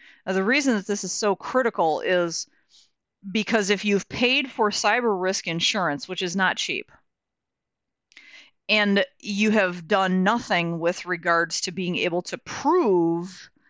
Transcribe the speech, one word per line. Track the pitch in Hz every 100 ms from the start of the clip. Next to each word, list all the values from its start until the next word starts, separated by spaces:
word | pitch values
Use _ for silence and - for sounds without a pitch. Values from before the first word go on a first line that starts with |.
| - - -
Now, |
the | 190
reason | 190 277 269 220
that | 185
this | 202
is | 185
so | - 208 190
critical | - 254 240 - 165 151
is | - 180 170 165 - _ _ _ _ _ _ _ 196
because | 214 208 226 196
if | 202
you've | 208 202 -
paid | - 240 269 269
for | - 214
cyber | - 214 233 240 190
risk | 185 190 -
insurance, | 165 - 190 170 143 -
which | 180
is | 185 185
not | 185 -
cheap, | - 123 - - _ _ _ _ _ _ _ _ _ _ _ - - - - _ -
and | 214 208 202 - _
you | 196 202 214
have | 214 185 175 160
done | 202 190 185
nothing | 190 233 - 180 170 170
with | 165 180
regards | 175 175 175 170 165 -
to | -
being | 175 180 156
able | 175 170
to | - -
prove | - - 277 359 254 180 170 170 185 185 - _